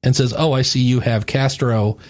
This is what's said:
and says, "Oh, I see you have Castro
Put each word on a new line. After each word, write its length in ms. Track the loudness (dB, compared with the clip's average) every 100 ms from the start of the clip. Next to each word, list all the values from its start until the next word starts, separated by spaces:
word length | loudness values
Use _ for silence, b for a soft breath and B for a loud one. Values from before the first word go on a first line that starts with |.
and 140 | 0 0
says, 180 | 0 0
"Oh, 180 | 0
I 80 | 0
see 180 | 0 0
you 220 | 2 2
have 240 | 0 -2 -2
Castro 720 | -2 -2 0 0 0 0 -4